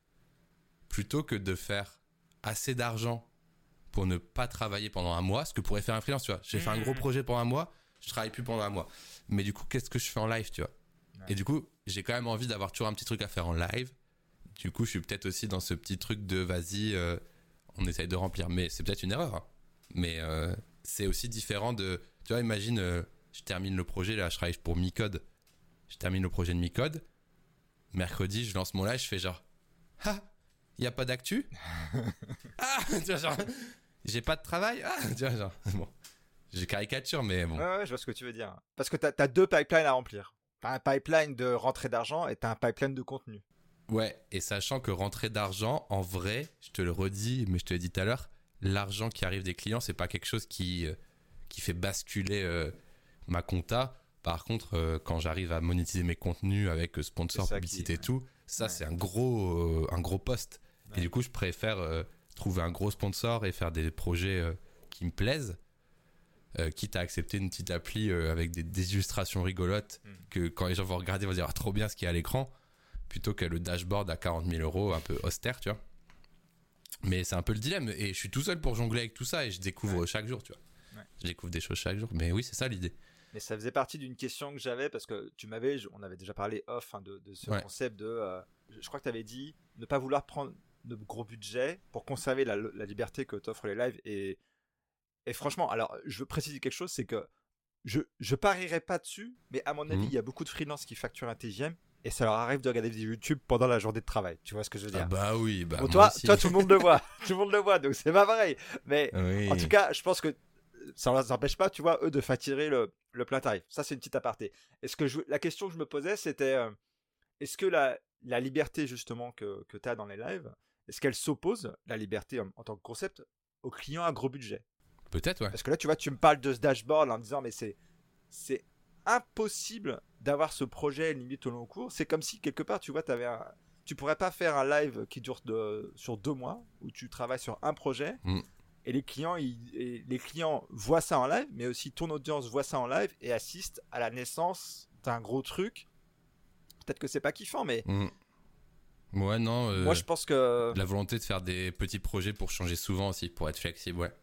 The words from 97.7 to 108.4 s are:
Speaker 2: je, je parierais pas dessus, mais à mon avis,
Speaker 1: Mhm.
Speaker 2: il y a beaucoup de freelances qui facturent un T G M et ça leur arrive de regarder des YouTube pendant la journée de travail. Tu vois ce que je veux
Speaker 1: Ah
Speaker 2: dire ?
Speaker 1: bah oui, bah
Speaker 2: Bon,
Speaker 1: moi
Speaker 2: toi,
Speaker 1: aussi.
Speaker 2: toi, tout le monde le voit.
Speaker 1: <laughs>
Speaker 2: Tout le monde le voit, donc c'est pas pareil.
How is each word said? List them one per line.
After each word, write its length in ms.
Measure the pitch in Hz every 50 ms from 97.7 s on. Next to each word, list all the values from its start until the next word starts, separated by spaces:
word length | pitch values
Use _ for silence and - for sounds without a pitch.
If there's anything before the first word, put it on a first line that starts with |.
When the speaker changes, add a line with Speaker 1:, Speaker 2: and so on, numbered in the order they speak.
| _ _ -
Speaker 2:
je, 160 | 123 98 131 - - _ -
je 160 | - 95 127
parierais 440 | - - 208 196 180 185 175 160 165
pas 180 | - - 185 170
dessus, 360 | - - - - 208 233 247 - _ -
mais 120 | - - -
à 100 | - 147
mon 140 | 147 151 151
avis, 120 | 160 95 101
Speaker 1:
Mhm. 60 | 127
Speaker 2:
il 40 | 131
y 60 | 123
a 40 | 107
beaucoup 220 | 117 127 - 165
de 40 | -
freelances 360 | - - 160 143 147 143 -
qui 100 | - 117
facturent 340 | - - 117 - - - 120
un 60 | 117
T 160 | - - 117
G 140 | 101 95 135
M 120 | 156 170 - _ _ _ _ -
et 60 | 123
ça 140 | - - 123
leur 100 | 110 107
arrive 260 | 110 117 120 135 143
de 80 | 131 131
regarder 220 | 120 117 110 117
des 100 | 113 110
YouTube 380 | 110 110 113 110 - - 151 139 -
pendant 220 | - 131 117 123 127
la 100 | 120 113
journée 220 | 104 110 107 113
de 40 | 110
travail. 320 | - - 113 101 90 82 80 -
Tu 120 | - 101
vois 100 | 107 107
ce 60 | -
que 60 | -
je 100 | 107 98
veux 40 | 107 92
Speaker 1:
Ah 40 | 95
Speaker 2:
dire ? 100 | 90 87
Speaker 1:
bah 280 | 92 95 101 104 110
oui, 280 | 113 113 110 107 95 87
bah 120 | 82 80
Speaker 2:
Bon, 80 | 82 135
Speaker 1:
moi 80 | 135 -
Speaker 2:
toi, 160 | 185 202 208
Speaker 1:
aussi. 180 | - - -
Speaker 2:
toi, 100 | - 202
tout 120 | 202 - 185
le 60 | 175
monde 140 | 196 196 185
le 80 | 190
voit. 240 | 196 180 180 160 135 - - -
Speaker 1:
<laughs> 120 | - -
Speaker 2:
Tout 60 | 214
le 60 | 185
monde 160 | 185 202 202 196
le 60 | 208
voit, 200 | 196 196 196 180
donc 160 | 135 139 135
c'est 180 | - - 151 160
pas 140 | 190 202
pareil. 300 | 196 220 226